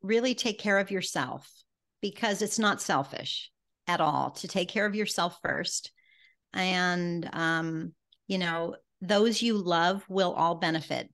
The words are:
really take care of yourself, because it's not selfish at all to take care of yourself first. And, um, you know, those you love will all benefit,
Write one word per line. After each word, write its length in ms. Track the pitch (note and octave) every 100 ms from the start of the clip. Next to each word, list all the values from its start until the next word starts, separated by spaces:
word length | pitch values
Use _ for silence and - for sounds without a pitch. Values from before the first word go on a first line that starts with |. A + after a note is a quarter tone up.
really 320 | F#3+ A3+ B3+
take 240 | A#3+ A#3+ G#3+
care 200 | G#3 G3
of 120 | G3
yourself, 600 | F#3+ - D#3+ B2+ C3+ - - _ _ _ _
because 400 | G#3 - A3+ G3+
it's 160 | G3+ -
not 240 | G#3 -
selfish 680 | - D3 C#3 - - - - _ _ _ -
at 140 | F3
all 320 | D#3 C#3 B2+
to 160 | - -
take 200 | G3 F3+
care 160 | G3+ G#3
of 80 |
yourself 440 | G#3 G#3 - F3 -
first. 500 | - D3 F3+ - - - _ _ _ _ _
And, 760 | F#3+ F#3 F#3 F3+ F3 F3 E3+ -
um, 600 | - E3 E3 E3 D#3+ E3+ - _ _ -
you 120 | F#3+
know, 380 | F3 E3 E3+ - _ _
those 420 | F3+ G#3 A3+ G#3+
you 140 | A#3 G#3+
love 460 | F3 E3+ F3 G3 -
will 240 | F#3+ F3+
all 220 | - E3 E3
benefit, 540 | E3+ D#3+ - B2+ -